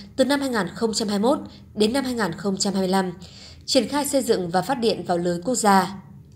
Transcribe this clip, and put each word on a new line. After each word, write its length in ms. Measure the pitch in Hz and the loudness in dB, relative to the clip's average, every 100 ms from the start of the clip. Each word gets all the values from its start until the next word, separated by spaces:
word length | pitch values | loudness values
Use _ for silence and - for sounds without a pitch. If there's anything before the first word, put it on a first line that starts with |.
| - - | -6 0
từ 80 | |
năm 160 | 254 285 | 2 2
hai 80 | 269 | 0
nghìn 180 | 226 170 | -2 -2
không 180 | - 226 | -2 -2
trăm 160 | 208 208 | -2 -2
hai 100 | 202 | 2
mươi 120 | 233 | 2
mốt 80 | 302 - - - | 0 -2 -18 -8
đến 180 | - 214 | 0 0
năm 120 | 269 | 0
hai 100 | 254 | -2
nghìn 180 | 233 185 | -2 -4
không 240 | 160 202 190 | -4 -4 -2
trăm 160 | 202 | -2
hai 100 | 190 | 0
mươi 60 | 185 | 2
lăm, 240 | 190 185 170 - - - - - | 2 0 -4 -14 -20 -20 -14 0
triển 220 | 262 208 | 0 2
khai 180 | 285 277 | -2 0
xây 160 | 269 | 0
dựng 280 | 240 185 180 | 2 0 0
và 120 | 180 | 0
phát 120 | 175 | 0
điện 300 | 262 226 180 175 | 0 0 0 -2
vào 120 | 175 | 0
lưới 220 | 175 175 | 0 -2
quốc 100 | 214 | -2
gia. 400 | 240 208 190 180 202 - - - | 2 4 6 4 -4 -16 -20 -20